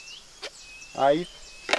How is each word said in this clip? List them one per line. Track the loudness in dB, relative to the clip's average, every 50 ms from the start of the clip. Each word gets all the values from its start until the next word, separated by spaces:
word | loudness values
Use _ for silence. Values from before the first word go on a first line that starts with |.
| -18 -18 -18 -18 -20 -20 -18 -14 -14 -14 -14 -16 -20 -18 -18 -18 -20 -12 -2
Aí, | 4 6 6 6 4 2 -4 -10 -18 -18 -18 -18 -14 -2 -2 -2